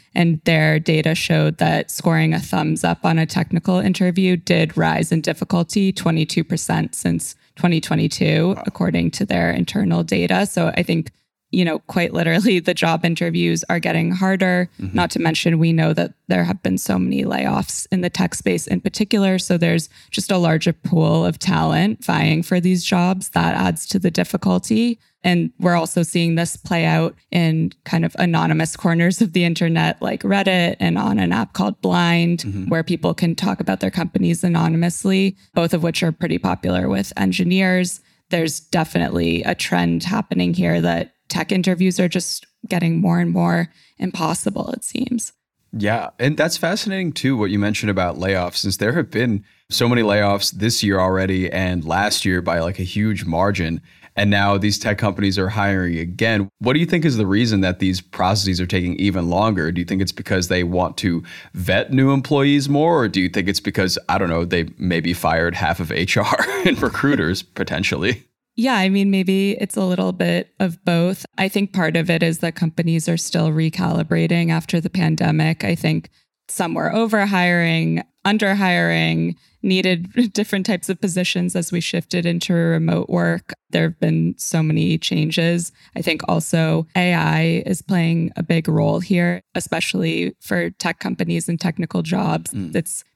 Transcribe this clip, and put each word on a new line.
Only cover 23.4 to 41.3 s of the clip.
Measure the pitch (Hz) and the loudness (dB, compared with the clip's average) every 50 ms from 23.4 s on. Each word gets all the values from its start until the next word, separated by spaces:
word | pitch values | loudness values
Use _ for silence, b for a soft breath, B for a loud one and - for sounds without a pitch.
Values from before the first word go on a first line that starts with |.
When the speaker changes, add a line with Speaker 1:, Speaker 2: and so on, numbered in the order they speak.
| 170 170 - | 0 0 0
Speaker 1:
adds | - 185 180 165 - - | 0 0 0 0 -2 -4
to | - - 196 | -4 -2 0
the | 180 175 | 0 0
difficulty. | 160 180 175 - - 165 - 190 180 185 - - 220 220 233 240 226 - _ _ _ _ - | 0 0 -2 -2 -2 -2 0 0 0 0 0 0 0 2 2 0 -2 -4 _ _ _ _ 0
And | 185 175 170 165 165 - - | 2 2 2 0 -2 -2 -2
we're | 180 180 175 | 0 2 2
also | 170 160 - - 180 165 | 2 0 0 0 -2 0
seeing | - - 175 170 170 165 | 0 0 0 2 2 2
this | 165 170 - - | 0 0 -2 -4
play | - - - 175 170 160 | -8 -6 -2 0 2 2
out | 165 160 160 165 165 - _ _ _ | 2 4 2 2 0 -2 _ _ _
in | - 175 165 160 160 160 165 185 - - - | 0 2 2 2 2 2 0 -2 -4 -8 -6
kind | - - 165 165 | -2 0 0 0
of | 165 - - | 0 0 0
anonymous | 180 170 165 160 160 165 156 156 165 160 - | 0 2 2 2 2 2 2 2 0 -2 -2
corners | - - 175 165 170 170 180 185 - 233 | -2 0 2 2 4 2 2 2 2 0
of | 170 160 | 2 2
the | 185 175 | 2 2
internet, | 170 165 - 175 165 165 165 160 165 - - - | 2 2 0 0 2 2 2 2 0 0 -2 -4
like | - - - - | -4 -4 -2 0
Reddit | 196 196 196 196 196 185 180 170 170 - - | 0 0 2 2 2 2 2 2 0 0 0
and | 185 170 170 196 | 0 0 0 0
on | - - - 214 | 0 0 0 2
an | 185 170 190 | 2 2 0
app | 214 - - - | 0 -2 -2 -2
called | - - 208 - - | -2 -2 -2 -2 -2
Blind, | - 185 175 175 175 170 170 170 170 170 175 165 | 0 0 2 2 2 2 2 2 2 2 0 -2
Speaker 2:
Mm-hmm. | - 104 95 98 95 - | -2 -6 -6 -6 -4 -2
Speaker 1:
where | - 165 160 | -2 0 0
people | - 175 156 165 170 165 | -2 -2 -2 0 -2 0
can | - 180 165 165 | 0 0 0 0
talk | - 185 202 185 - | 0 -2 -2 -2 -2
about | 170 - 190 - | -2 -2 -2 -2
their | 196 190 | -2 -2
companies | - 180 165 165 - 190 185 170 170 - - | -2 -2 -2 -2 -2 0 0 0 0 0 0
anonymously, | 175 170 165 165 165 160 165 170 170 - - - 190 190 190 196 196 b b b b - | 0 2 2 2 2 2 2 0 0 -2 -2 0 0 2 2 2 0 b b b b -2
both | 170 165 165 - | 0 0 2 0
of | 160 165 | 0 0
which | 170 160 - 175 | 0 0 0 0
are | 165 156 | -2 -2
pretty | - 175 160 160 - | -2 -2 -2 -2 -2
popular | - 185 185 - - 180 180 185 185 202 | 0 -2 -2 -2 -2 -2 0 0 0 0
with | 196 196 196 - - | 0 -2 -2 -4 -4
engineers. | 196 196 185 180 180 180 175 185 190 190 185 180 185 180 175 - b b b b b b _ | -2 0 0 2 2 2 2 2 2 2 2 2 2 0 -2 -4 b b b b b b _
There's | 180 170 165 160 151 - | -2 0 0 -2 -4 -6
definitely | - _ - 170 156 - - - 80 - - 85 85 85 85 82 - | -8 _ -2 -2 -2 0 0 -2 0 0 0 0 0 0 0 0 0
a | - 175 | -2 -4
trend | - - - 180 175 - - - - 165 | -4 -4 -2 0 0 2 2 0 0 -2
happening | 180 190 214 - - - 180 - - - | -2 -2 -2 -2 -2 -2 0 0 0 0
here | 180 175 - - - | 0 0 2 2 2
that | 170 - 170 - - - _ _ _ | 0 0 0 -2 -4 -8 _ _ _
tech | - | -6